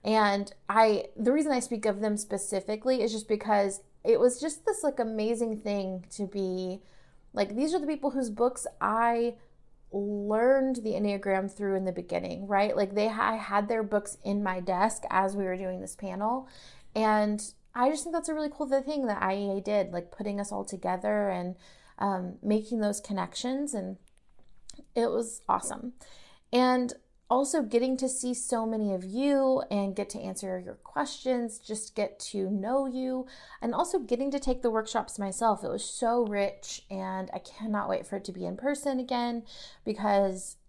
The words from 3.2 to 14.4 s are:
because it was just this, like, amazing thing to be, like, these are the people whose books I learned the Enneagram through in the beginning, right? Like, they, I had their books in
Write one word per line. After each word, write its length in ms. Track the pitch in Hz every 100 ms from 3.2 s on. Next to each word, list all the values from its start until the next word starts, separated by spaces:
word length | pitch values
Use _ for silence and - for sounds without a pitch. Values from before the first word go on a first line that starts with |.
| 214
because 540 | 214 214 208 202 196 - -
it 160 | - 226
was 200 | 247 254
just 260 | 311 311
this, 160 | - -
like, 180 | 294 277
amazing 600 | 226 220 214 226 226 214
thing 460 | 214 202 190 185 180
to 140 | -
be, 540 | 202 202 185 185 185 190 - - - - -
like, 220 | - 202
these 180 | 214 302
are 60 | 349
the 60 |
people 260 | 294 294 277
whose 180 | 254 240
books 360 | 208 247 254 - -
I 540 | - 220 233 233 240 233 - - - - -
learned 840 | 196 202 208 202 214 247 269 262 247
the 140 | 220
Enneagram 600 | 208 208 202 202 190 196
through 240 | - 202
in 100 | 190
the 60 | 185
beginning, 560 | 180 175 175 185 175 196
right? 280 | 196 208
Like, 200 | - 196
they, 140 | 202 214
I 260 | 214 -
had 320 | 226 214 202 208
their 160 | 226
books 340 | 208 208 202 -
in 180 | 202 202